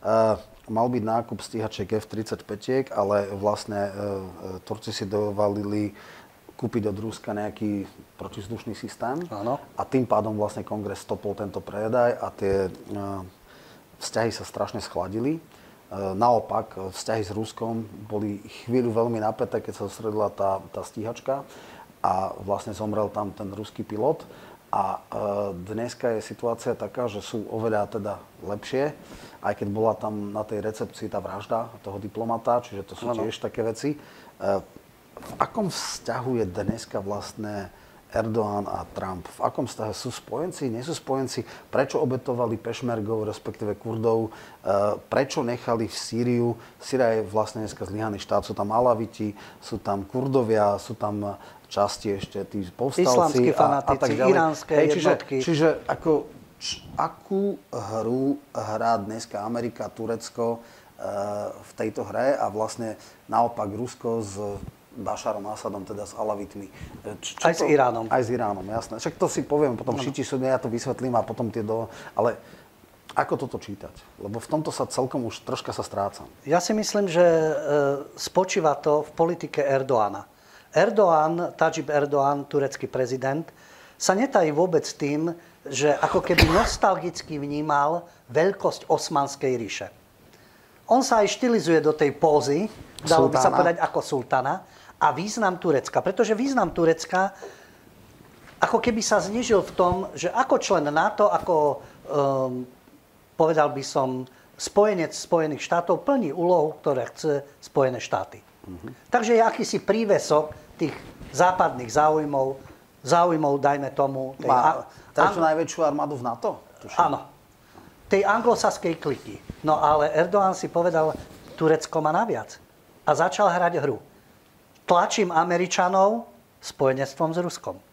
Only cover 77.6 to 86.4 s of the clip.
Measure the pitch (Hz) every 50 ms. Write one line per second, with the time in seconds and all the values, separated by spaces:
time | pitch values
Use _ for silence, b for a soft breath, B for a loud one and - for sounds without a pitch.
77.6 | 151 - 147 147 143 139 139 139 139 - - - - - - - 190 185 - 202
78.6 | 165 156 143 143 - 156 147 151 147 - - - 165 170 175 165 - 147 - -
79.6 | 143 139 139 135 123 123 135 117 107 101 98 101 - - b b b b b b
80.6 | b b - 156 170 220 214 208 208 180 165 156 151 160 165 170 175 156 - -
81.6 | 165 160 156 165 151 139 151 147 139 143 143 143 135 139 143 143 139 - - 147
82.6 | 139 135 - - - 127 - 135 131 117 127 131 127 135 135 156 165 - B B
83.6 | B B B B B B B B - - 190 196 247 277 - 220 180 156 147 143
84.6 | 175 185 165 151 - - - - 156 143 143 151 160 170 165 170 B B B B
85.6 | B 139 139 123 139 151 143 - - 151 - 185 - - 180 170